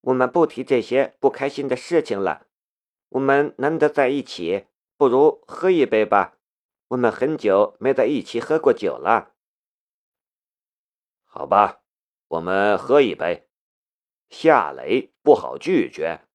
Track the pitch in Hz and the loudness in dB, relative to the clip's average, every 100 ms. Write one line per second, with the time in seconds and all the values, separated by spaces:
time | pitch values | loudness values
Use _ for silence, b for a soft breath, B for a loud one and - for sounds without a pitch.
0 | 123 131 127 175 160 - - 127 104 127 | -2 0 0 2 0 -2 -2 -2 0 -2
1 | - _ 135 - 139 143 - 160 - 170 | -2 _ -2 -2 -6 -6 -6 -6 -2 -2
2 | 156 101 92 - _ _ _ _ _ _ | -2 -4 -4 -6 _ _ _ _ _ _
3 | _ 131 135 139 147 - 139 165 151 147 | _ -4 0 0 0 -4 -4 0 0 2
4 | 131 143 120 - 85 98 _ _ _ _ | 0 -2 -6 -10 -6 -6 _ _ _ _
5 | 139 127 156 - _ - 185 175 127 110 | 2 6 4 2 _ -4 0 2 2 2
6 | 107 101 90 _ _ _ _ _ _ 127 | 2 0 0 _ _ _ _ _ _ -2
7 | 120 107 135 151 104 98 104 _ 131 135 | -2 0 -4 -2 2 2 2 _ -2 0
8 | 117 139 - 117 - 156 139 - 101 - | 0 -2 -4 -8 -4 0 0 0 -2 -4
9 | 80 113 - _ _ _ _ _ _ _ | 0 0 -2 _ _ _ _ _ _ _
10 | _ _ _ _ _ _ _ _ _ _ | _ _ _ _ _ _ _ _ _ _
11 | _ _ _ - 73 101 101 - _ _ | _ _ _ -14 0 2 2 -2 _ _
12 | _ _ _ 82 87 95 101 98 - 143 | _ _ _ -8 -4 0 0 0 2 2
13 | 123 76 82 85 _ _ _ _ _ _ | 2 -2 -6 -6 _ _ _ _ _ _
14 | _ _ _ - 160 139 78 65 69 123 | _ _ _ -2 2 2 0 -8 -2 -2
15 | 127 _ 147 135 62 69 - 175 71 - | -4 _ 4 4 2 -10 -2 -2 -2 -6
16 | 80 78 _ | -8 -8 _